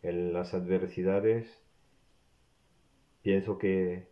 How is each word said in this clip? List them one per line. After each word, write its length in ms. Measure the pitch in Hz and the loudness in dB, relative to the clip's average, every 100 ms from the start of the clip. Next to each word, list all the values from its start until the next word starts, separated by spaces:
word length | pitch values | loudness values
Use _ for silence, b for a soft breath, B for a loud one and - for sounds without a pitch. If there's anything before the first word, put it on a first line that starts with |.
En 300 | 87 87 87 | -2 -2 -2
las 220 | 87 90 92 | -2 -2 -4
adversidades 920 | 90 92 90 - 92 98 110 117 117 - _ _ _ _ _ _ _ _ _ _ _ _ _ _ _ _ | 0 0 0 -2 0 2 4 2 -2 -16 _ _ _ _ _ _ _ _ _ _ _ _ _ _ _ _
pienso 380 | 101 95 95 95 | 0 0 0 -2
que 480 | 101 95 92 90 92 | 0 2 0 -4 -12